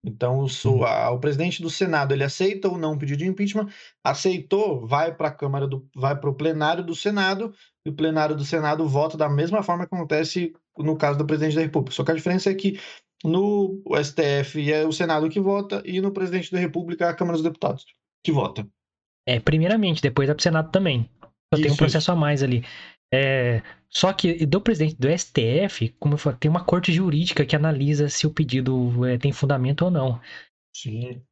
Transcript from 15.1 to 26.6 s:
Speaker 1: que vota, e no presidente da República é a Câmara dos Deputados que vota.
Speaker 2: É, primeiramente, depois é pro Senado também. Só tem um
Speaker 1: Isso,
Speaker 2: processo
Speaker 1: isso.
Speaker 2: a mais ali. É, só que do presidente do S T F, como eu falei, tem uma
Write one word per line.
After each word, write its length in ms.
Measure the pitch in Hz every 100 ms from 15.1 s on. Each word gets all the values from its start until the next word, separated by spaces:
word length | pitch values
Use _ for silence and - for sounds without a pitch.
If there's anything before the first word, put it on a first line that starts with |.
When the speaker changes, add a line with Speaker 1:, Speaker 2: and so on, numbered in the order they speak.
| 156 160
Speaker 1:
que 100 | 180
vota, 420 | 196 202 196 202 -
e 140 | 185
no 120 | 196
presidente 400 | 196 185 180 -
da 80 | 185
República 460 | 175 170 170 170 175
é 40 |
a 40 |
Câmara 240 | 165 175 165
dos 60 |
Deputados 420 | 160 160 - 135 - _ _ _ -
que 60 |
vota. 340 | 143 95 - 101 _ _ _ _ _ -
Speaker 2:
É, 120 | 120
primeiramente, 640 | - 156 170 220 196 156
depois 280 | 139 127 135
é 40 |
pro 80 | 147
Senado 280 | 175 160 160
também. 380 | 190 185 127 113 _ - _ _
Só 40 | 151
tem 80 | 151
um 20 |
Speaker 1:
Isso, 100 | 143
Speaker 2:
processo 280 | 139 160 156
Speaker 1:
isso. 60 |
Speaker 2:
a 40 | 175
mais 260 | 147 143
ali. 220 | 135 123 120 - - _ _
É, 480 | 131 135 135 123 117 - - _
só 220 | - 185
que 340 | 190 180 165 156
do 160 | 180
presidente 340 | - 185 156 117
do 120 | 131
S 240 | 175 -
T 100 | - 113 139 196
F, 280 | - 113 _
como 140 | 147
eu 40 | 147
falei, 220 | 151 127
tem 100 | 151
uma 140 | 170